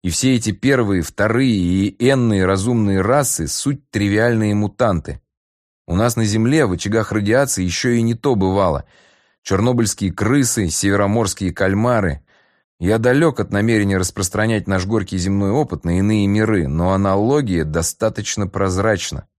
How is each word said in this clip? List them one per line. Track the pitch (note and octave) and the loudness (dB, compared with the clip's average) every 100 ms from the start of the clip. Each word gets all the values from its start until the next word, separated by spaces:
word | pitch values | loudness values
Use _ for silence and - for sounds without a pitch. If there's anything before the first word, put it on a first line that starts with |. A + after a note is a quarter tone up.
И | F#2 | -4
все | E2 C3 | -2 0
эти | B2+ A2+ | 0 0
первые, | F#2 C3 C3+ A2 F#2+ | -2 2 2 2 0
вторые | D#2 - G#2 A2+ C3+ G#2+ | -2 -2 0 2 2 2
и | F2 F#2 G2+ - A#2+ | 0 0 0 0 0
энные | C3+ A#2+ G2+ | 2 2 2
разумные | F#2 F#2+ G#2 A#2+ G#2 F#2+ | 2 0 0 0 2 0
расы — | G2 C#3 C#3 - D#2+ | 2 0 0 -4 -6
суть | - C#3 C#3 _ | -4 -4 -4 _
тривиальные | A2 G2+ G#2 A#2 A#2 G#2+ | -2 0 2 2 2 0
мутанты. | G#2 G#2 - A#2+ F2 - C2+ _ _ _ _ _ _ - | 0 -2 0 0 0 -4 -14 _ _ _ _ _ _ -4
У | E2+ | 0
нас | A#2 A#2 | 0 0
на | A2 | 0
Земле | A2 A2+ D#3 B2 | 0 2 2 2
в | |
очагах | F2+ G2+ A2 G#2+ | 0 -2 -2 -2
радиации | G#2+ G2+ A#2 C#3 - | -2 0 0 0 -2
еще | F2+ E2+ B2+ | -2 -2 0
и | A#2+ | 0
не | A#2 | 0
то | A#2 D3 | -2 0
бывало. | A#2 F#2 F#2+ F#2 C#2+ - _ _ _ _ _ | 0 2 2 2 0 -6 _ _ _ _ _
Чернобыльские | - F#2+ A#2 B2 A2 - G2+ | -4 0 2 2 0 -2 -4
крысы, | F2 G#2 C#3+ B2 - F#2 | -2 0 2 0 0 -2
североморские | - G2 G2+ G2+ A2 G#2 - F#2 | -2 0 0 2 0 0 -2 -6
кальмары. | E2+ F#2+ G2 A#2 A#2+ F#2 C#2 _ _ _ _ _ _ | -2 0 2 2 2 0 -4 _ _ _ _ _ _
Я | E2+ A2 | 0 2
далек | A#2+ C3 E3 B2 | 4 4 2 0
от | F#2 | -2
намерения | G2 A2 A2 G2+ F#2+ | 0 2 2 2 0
распространять | F2+ - F#2+ G2+ A2 A2 F#2+ | -2 -4 -6 -2 0 0 0
наш | F#2+ | -2
горький | F#2 A2+ G2 F#2+ | 0 -2 -2 -4
земной | F2+ G2+ G2 | -2 0 0
опыт | A#2+ D3 C#2+ E2+ | 0 -2 -4 -2
на | F2 | 0
иные | G2+ G#2+ G2 | 2 2 2
миры, | G#2 A2 G#2 D2 | 2 2 2 0
но | D2+ F2 | 0 0
аналогия | G2 G2 G2 A2 D3 B2 F2+ | 2 2 2 2 0 0 -2
достаточно | D#2 D#2+ E2 - A2 - G2+ - F#2+ | -2 -2 -4 -2 -4 -4 -8 -6 -6
прозрачна. | F#2+ G2 F#2 G#2+ G2+ - C#2 - | -2 -2 0 0 -2 -4 -10 -14